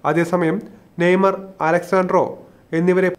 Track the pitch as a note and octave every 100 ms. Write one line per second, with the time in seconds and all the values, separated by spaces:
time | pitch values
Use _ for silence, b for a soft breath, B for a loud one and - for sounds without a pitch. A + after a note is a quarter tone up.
0 | C#3+ D#3 E3+ F3 E3 F#3+ - B B -
1 | F3 F#3 G3 F#3+ F#3+ - D#3 F3 F3 F#3+
2 | F#3 F#3 B2 - B B B D#3+ F3 F3+
3 | F#3